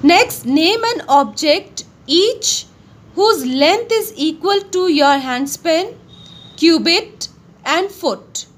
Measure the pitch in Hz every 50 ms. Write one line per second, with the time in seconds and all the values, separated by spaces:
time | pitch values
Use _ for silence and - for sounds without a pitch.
0 | - 285 339 381 494 508 - - - 233 269 302 320 349 427 453 453 453 480 330
1 | - - 269 285 277 - - - 311 302 294 392 392 - - - - - _ -
2 | - - 285 349 392 453 539 - - - - - - - _ _ - - - -
3 | - - - - 392 440 440 320 262 254 254 262 285 311 381 453 466 466 453 440
4 | 403 - - - 277 320 311 - - 381 403 403 392 - - 359 370 370 311 294
5 | 285 277 285 277 262 262 247 247 277 277 - - - 339 320 330 381 453 480 -
6 | - - - - - - - - - - - - - 330 330 311 208 330 339 403
7 | 440 - - - - - - _ _ - _ _ - 247 294 339 370 392 - -
8 | - 285 196 185 - - - - - _ _